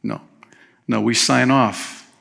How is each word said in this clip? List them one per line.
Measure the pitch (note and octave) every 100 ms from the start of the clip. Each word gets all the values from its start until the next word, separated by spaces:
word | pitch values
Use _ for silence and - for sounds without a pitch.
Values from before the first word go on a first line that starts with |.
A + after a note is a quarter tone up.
No. | - - - _ - - _ _ -
No, | A2+
we | A2
sign | A#2 - C3 B2+
off. | C3+ A2+ F#2 - - - _